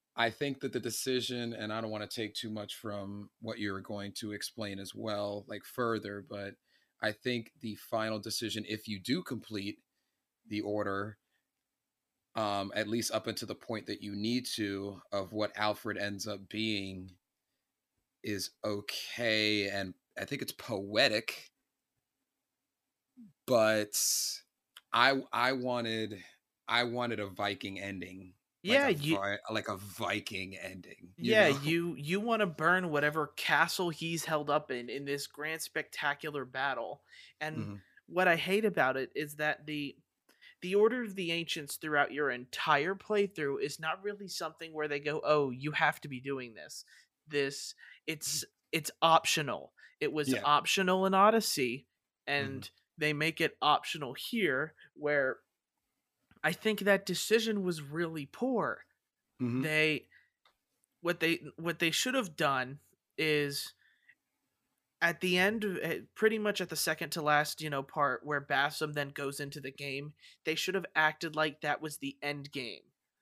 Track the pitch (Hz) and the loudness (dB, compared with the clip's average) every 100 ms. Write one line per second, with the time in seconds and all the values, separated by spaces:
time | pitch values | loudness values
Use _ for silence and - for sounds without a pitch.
0 | _ - 117 110 143 135 135 117 113 113 | _ 0 0 0 -4 -4 -4 -4 -4 -4
1 | 135 127 113 120 117 110 107 110 110 107 | -2 -2 -2 -4 -6 -6 -4 -4 -4 -6
2 | 104 - 107 - 113 107 101 - 110 101 | -6 -6 -6 -6 -8 -8 -10 -10 -8 -8
3 | 98 101 101 _ 113 117 104 98 92 104 | -8 -10 -12 _ -10 -4 -4 -4 -6 -8
4 | 101 - 107 101 - - 104 98 98 107 | -8 -8 -8 -6 -8 -6 -6 -6 -10 -8
5 | 110 104 101 104 104 104 - - 117 113 | -4 -2 -2 -6 -8 -12 -10 -4 -2 -2
6 | 101 101 98 104 101 101 _ _ _ - | -4 -10 -10 -10 -10 -12 _ _ _ -4
7 | 110 104 131 120 113 _ 113 104 - 113 | -4 -2 -2 -2 -4 _ -10 -10 -4 -2
8 | 110 107 110 - 110 107 92 110 - 98 | -2 -4 -4 -4 -4 -4 -4 -6 -6 -6
9 | 92 156 175 117 - 107 101 - _ _ | -2 -2 -2 -8 -8 -8 -6 -8 _ _
10 | _ _ _ _ - 104 101 104 98 98 | _ _ _ _ -8 -4 -2 -2 -2 -2
11 | 104 107 _ _ _ _ _ _ _ _ | -4 -10 _ _ _ _ _ _ _ _
12 | _ _ _ - 107 101 98 104 104 117 | _ _ _ -2 0 0 0 -2 0 0
13 | 117 110 117 104 107 107 - 110 - 110 | 0 -2 -2 -6 -6 -8 -6 -8 -6 -8
14 | 104 101 110 123 123 - 104 98 101 92 | -6 -2 0 0 -2 -4 -2 -2 -6 -10
15 | - 101 92 104 104 - 107 104 107 98 | -6 -6 -4 -2 -2 0 0 0 -4 -4
16 | 101 101 110 104 98 107 110 104 98 95 | -4 -4 -6 -8 -8 -2 0 0 -4 -8
17 | 92 90 _ _ _ _ _ _ _ _ | -12 -18 _ _ _ _ _ _ _ _
18 | _ _ 113 101 - _ 107 101 - - | _ _ -6 -4 -6 _ -4 -4 -6 -8
19 | - - 117 107 107 104 101 98 95 - | -8 -2 2 4 4 2 2 -2 -4 -8
20 | _ - - 139 - - - 101 101 104 | _ -10 -6 -6 -6 -8 -6 -6 0 4
21 | 131 107 - - - _ _ _ _ _ | 6 4 -2 -8 -12 _ _ _ _ _
22 | _ _ _ _ _ _ _ _ _ _ | _ _ _ _ _ _ _ _ _ _
23 | _ - 214 _ - 123 110 107 104 - | _ -20 -20 _ 2 6 6 4 2 2
24 | - - - - _ _ _ - - 117 | 2 2 0 -4 _ _ _ -20 0 6
25 | 127 135 - 110 127 135 123 123 113 110 | 6 6 0 2 2 2 0 0 0 -2
26 | 107 101 - _ _ _ - 117 120 120 | -2 -6 -14 _ _ _ 0 2 2 0
27 | 120 107 101 92 101 95 101 95 98 98 | -2 -2 -6 -2 -2 -2 -6 -6 -8 -8
28 | 92 95 92 - _ _ 185 262 277 156 | -10 -12 -18 -20 _ _ 2 4 4 2
29 | 143 127 101 101 - 110 104 95 98 92 | 2 2 0 -2 -2 -4 -2 -6 -8 -6
30 | 95 101 - 95 95 92 95 95 - - | -2 -2 -4 -8 -8 -8 -10 -12 -16 -18
31 | 87 - - 220 175 139 143 170 170 160 | -20 -4 4 8 8 6 2 0 0 -4
32 | 147 190 233 226 202 151 160 180 180 147 | -2 -2 2 2 0 2 4 4 2 2
33 | 147 156 147 - - 147 170 - 180 156 | 2 2 -2 -2 2 4 4 2 0 -2
34 | 165 165 - 156 147 147 151 123 120 127 | -4 -2 0 -2 2 0 0 -6 -4 -6
35 | 139 143 139 - 151 160 - 156 143 - | -4 -4 -6 -8 -6 -6 -4 -6 -6 -2
36 | 147 143 160 147 127 131 139 123 101 139 | -2 -2 -4 -6 -6 -2 -2 -2 -6 -10
37 | _ - - - 156 160 104 101 - - | _ -20 -20 -8 -6 -6 -8 -10 -14 -20
38 | - 165 185 165 165 196 214 170 131 131 | -6 2 4 4 4 2 2 2 2 2
39 | 127 - 151 147 151 - 147 151 143 - | -2 -4 -6 -2 -2 -2 -6 -6 -6 -10
40 | _ _ _ _ - - 180 196 220 247 | _ _ _ _ -20 -10 0 6 6 4
41 | 226 190 170 170 160 165 143 - 160 147 | -4 -4 -2 -2 -2 -6 -6 -6 0 2
42 | 143 139 143 123 127 - - 143 165 196 | 2 2 0 -2 -6 -4 2 4 4 -2
43 | - 214 202 202 143 139 147 143 160 185 | -2 0 0 0 -2 -2 -2 -4 -4 -4
44 | 202 202 196 - 165 160 165 156 151 147 | -4 -8 -8 -6 -6 -8 -10 -4 0 0
45 | 147 156 - 151 139 127 143 147 151 - | 0 0 4 6 4 0 -2 2 2 2
46 | 143 127 135 135 123 104 76 - - - | -6 -8 -6 -6 -6 -12 -14 -14 -16 -20
47 | _ _ - 147 139 143 - - - - | _ _ -4 0 0 -2 -10 -14 -20 -14
48 | - 156 - 156 - _ - 160 - - | -8 -6 -4 -4 -6 _ -4 -4 -4 4
49 | 165 160 - 165 143 90 - _ - - | 8 8 6 0 0 -4 -8 _ -16 -4
50 | 151 151 139 120 143 147 - - 185 185 | -2 0 2 4 6 6 6 2 4 4
51 | 190 190 202 226 208 - 127 127 - _ | 6 8 8 8 2 0 0 -2 -10 _
52 | _ _ - 143 139 135 - _ _ - | _ _ -2 0 0 -4 -10 _ _ -2
53 | 151 147 156 156 151 - 147 147 - 160 | 0 2 0 2 0 2 4 4 2 -6
54 | 135 - - 233 175 131 156 - - - | -6 -6 -4 0 2 2 -2 -8 -20 -4
55 | 147 147 131 120 _ _ _ _ _ _ | 2 4 2 0 _ _ _ _ _ _
56 | _ _ _ - 156 175 220 208 196 196 | _ _ _ -2 -2 0 0 2 4 4
57 | 196 175 - 220 220 208 180 160 143 151 | 4 -2 4 4 4 0 0 -2 -4 -4
58 | 170 160 139 - 247 240 139 - - _ | -2 -4 -8 -2 0 2 0 -2 -10 _
59 | _ _ _ - 123 127 151 156 156 151 | _ _ _ -4 -2 0 2 4 4 2
60 | - - _ _ _ _ _ _ _ _ | -4 -20 _ _ _ _ _ _ _ _
61 | 170 170 165 165 143 - 165 165 165 - | -2 0 2 0 -4 -6 -4 0 2 2
62 | 254 262 196 151 151 131 123 143 _ _ | 2 0 0 0 2 2 -2 -8 _ _
63 | _ - 156 151 143 143 - - _ _ | _ -2 2 2 2 -2 -8 -14 _ _
64 | _ _ _ _ _ _ _ _ _ - | _ _ _ _ _ _ _ _ _ 0
65 | 170 170 185 180 190 220 202 180 160 160 | 0 2 2 4 4 2 -2 -2 -2 -4
66 | - - 220 220 208 202 180 156 - 156 | -6 2 2 2 0 -2 -4 -2 -2 -2
67 | 160 170 151 147 151 - 156 139 139 - | -4 -2 4 4 4 -2 -4 -4 -4 0
68 | 139 127 143 147 143 139 143 151 156 151 | 2 0 -2 -4 0 2 2 0 -4 -4
69 | 139 147 143 143 143 147 135 139 143 135 | -4 -4 -6 -4 -6 -8 -12 -10 -8 -6
70 | 147 - - - - 160 - 185 175 - | -8 -14 -20 -10 -4 -2 0 -2 0 4
71 | 156 156 170 156 156 - 151 143 151 147 | 4 4 -4 0 0 0 -2 -2 -4 -6
72 | 139 - 143 147 139 139 120 87 _ _ | -8 -6 -6 -6 -6 -8 -8 -10 _ _
73 | _ _ | _ _